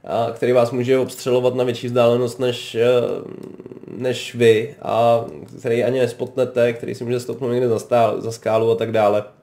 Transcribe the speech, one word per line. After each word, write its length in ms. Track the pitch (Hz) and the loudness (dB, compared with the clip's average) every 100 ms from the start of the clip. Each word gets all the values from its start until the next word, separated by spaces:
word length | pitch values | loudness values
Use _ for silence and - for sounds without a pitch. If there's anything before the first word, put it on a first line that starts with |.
a 280 | - 104 117 | -4 -2 -2
který 200 | - 123 | -2 2
vás 200 | 123 117 | 2 2
může 260 | 127 120 131 | 0 2 2
obstřelovat 580 | 120 - 131 123 127 | 0 -4 0 2 2
na 80 | 127 | 0
větší 240 | 127 117 123 | -2 -2 -2
vzdálenost 520 | 123 120 120 127 127 | 2 4 4 0 -2
než, 360 | 127 120 - | -4 -4 -8
eh, 100 | 113 120 123 98 - - - - - - - - - | 0 2 2 0 -6 -10 -14 -16 -16 -18 -18 -16 -6
než 380 | 127 - - | -4 -4 -8
vy 400 | 120 117 110 117 - | 4 6 6 2 -8
a 440 | - 110 117 117 - 76 - - | -4 2 4 2 0 -12 -18 -10
který 240 | 120 117 | -2 0
ani 160 | 117 131 | 0 0
nespotnete, 760 | 120 - 123 135 123 120 120 | 0 -2 -6 -2 -2 2 0
který 220 | 117 127 | 0 -10
si 80 | 113 | -8
může 160 | 120 123 | -4 -4
stopnout 320 | 123 - 131 | -4 -6 -2
někde 160 | 123 123 | 0 2
za 120 | 110 | 0
stál-, 420 | - 120 113 - | 2 2 2 0
za 100 | 107 | -6
skálu 400 | 113 113 110 113 | -6 -2 2 2
a 40 | |
tak 160 | 113 113 | 0 0
dále. 320 | 110 104 104 104 _ | 2 2 2 -4 _